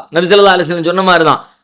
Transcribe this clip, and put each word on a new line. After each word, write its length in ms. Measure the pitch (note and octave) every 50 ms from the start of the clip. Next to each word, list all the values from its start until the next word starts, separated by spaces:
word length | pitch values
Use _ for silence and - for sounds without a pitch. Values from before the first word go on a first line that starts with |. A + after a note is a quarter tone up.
| - _
நபி 180 | D3+ E3 F3+ E3+
ஸல்லல்லாஹு 260 | G#3 G3+ G3+ G3 F#3
அலைஹி 100 | F3+ E3+
வஸல்லம் 200 | D3+ F3 E3+ E3
சொன்ன 160 | E3+ F3 F#3+
மாதிரி 220 | F#3+ F#3 F3+ E3 D#3+
தான், 220 | D3+ C3 - - _ _ _